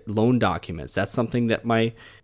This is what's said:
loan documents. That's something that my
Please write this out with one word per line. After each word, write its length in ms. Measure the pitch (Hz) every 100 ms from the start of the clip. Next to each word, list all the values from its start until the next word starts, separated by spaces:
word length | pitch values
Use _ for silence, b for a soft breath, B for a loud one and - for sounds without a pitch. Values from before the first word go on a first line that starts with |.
| -
loan 320 | 107 113 123
documents. 560 | 104 82 - 82 69
That's 180 | - 98
something 360 | - 113 123 117
that 160 | 113
my 280 | 117 113 113 - b b